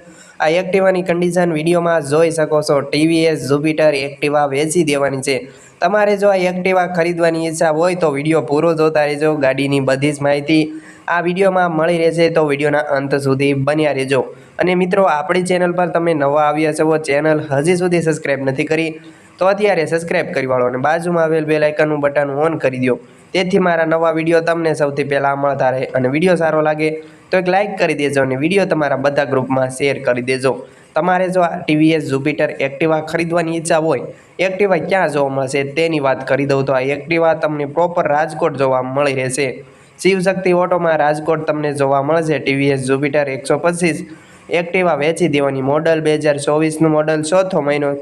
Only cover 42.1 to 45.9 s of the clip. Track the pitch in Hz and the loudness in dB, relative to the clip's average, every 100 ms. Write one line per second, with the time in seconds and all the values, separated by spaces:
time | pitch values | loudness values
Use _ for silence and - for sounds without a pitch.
42.1 | 165 156 139 131 139 139 135 127 135 143 | 0 0 -2 0 0 0 0 0 0 0
43.1 | 147 139 131 - 147 170 170 175 - - | 0 -2 -4 -2 0 0 0 -2 -2 -8
44.1 | - - - - 170 175 190 180 143 147 | -18 -20 -20 -4 -4 -2 0 0 0 0
45.1 | 165 165 143 139 135 131 151 165 | 0 0 2 0 0 0 0 2